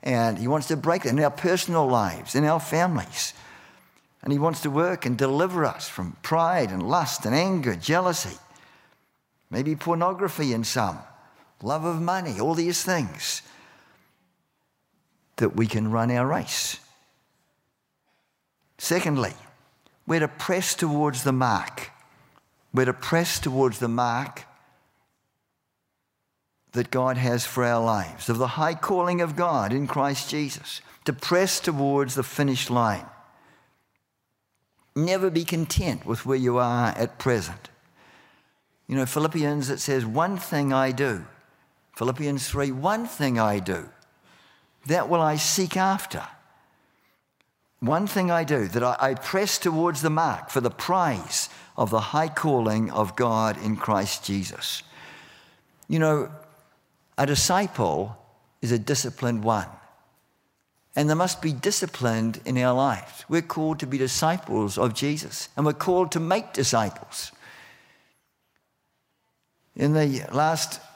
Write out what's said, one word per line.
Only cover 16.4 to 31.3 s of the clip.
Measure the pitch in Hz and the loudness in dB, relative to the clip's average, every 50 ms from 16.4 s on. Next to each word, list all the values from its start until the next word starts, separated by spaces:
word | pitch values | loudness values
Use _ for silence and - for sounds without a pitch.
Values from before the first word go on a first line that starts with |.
| - - - - - - - - - _ _ _ _ _ _ _ _ _ _ _ _ _ _ _ _ _ _ _ _ _ _ _ _ _ _ _ _ _ _ _ _ _ _ _ _ _ _ _ | -4 -4 -6 -4 -4 -6 -6 -10 -14 _ _ _ _ _ _ _ _ _ _ _ _ _ _ _ _ _ _ _ _ _ _ _ _ _ _ _ _ _ _ _ _ _ _ _ _ _ _ _
Secondly, | - - 165 180 180 175 151 135 120 95 - - - - - _ _ _ _ _ _ _ _ _ _ - | -2 0 0 0 2 2 0 0 0 -2 -4 -8 -20 -20 -20 _ _ _ _ _ _ _ _ _ _ 0
we're | 160 165 | 2 2
to | 156 147 | 2 0
press | - - - - 185 185 185 - - | -2 -6 -2 0 0 0 0 -2 -2
towards | - - 160 147 147 151 151 139 123 - | 0 0 0 2 2 2 2 0 0 0
the | 143 | 0
mark. | 131 131 131 123 110 92 80 - - - - - - _ _ _ _ _ _ _ _ - _ _ _ _ _ _ - | 2 2 2 2 2 2 0 -4 -10 -12 -14 -14 -16 _ _ _ _ _ _ _ _ -20 _ _ _ _ _ _ 2
We're | 127 131 | 2 2
to | 127 127 | 2 2
press | - - - - 165 170 165 - - | -2 -2 0 2 2 2 2 -2 -2
towards | - 156 127 131 135 131 110 - | -2 -2 2 4 4 2 2 0
the | 123 117 | -2 -2
mark | 117 117 123 123 117 120 139 143 - - - - - _ _ _ _ _ _ _ _ _ _ _ _ _ _ _ _ _ _ _ _ _ _ _ _ _ _ _ _ _ _ _ _ _ _ _ _ _ _ _ _ _ _ _ - | 0 0 0 0 0 -2 -4 -6 -12 -16 -20 -20 -20 _ _ _ _ _ _ _ _ _ _ _ _ _ _ _ _ _ _ _ _ _ _ _ _ _ _ _ _ _ _ _ _ _ _ _ _ _ _ _ _ _ _ _ -4
that | 120 120 - | -4 -2 0
God | - 127 127 131 131 123 | 0 0 0 2 2 2
has | 127 123 120 120 120 | 2 2 2 0 -2
for | - - 127 123 | -2 -2 0 2
our | 120 120 117 113 | 2 2 2 2
lives, | 113 110 104 92 82 80 - - - | 2 2 0 -2 -6 -10 -10 -4 -2
of | 117 113 | 0 0
the | 131 120 | 0 -2
high | 120 156 156 156 170 | 0 0 0 0 0
calling | 156 - - 196 180 175 180 180 175 | -2 -2 0 0 2 2 0 2 0
of | 175 165 151 | 0 -2 0
God | 147 175 175 160 131 104 101 117 | 0 0 2 2 2 0 0 0
in | 135 143 135 | -2 -2 -2
Christ | - 147 135 143 139 131 - - | -2 0 0 0 0 -4 -6 -6
Jesus, | - 151 151 139 - - - - - - - - - - _ | -4 -4 -4 -4 -6 -10 -12 -14 -14 -14 -14 -18 -20 -8 _
to | - 139 | -6 -4
press | 123 - - | -4 -2 2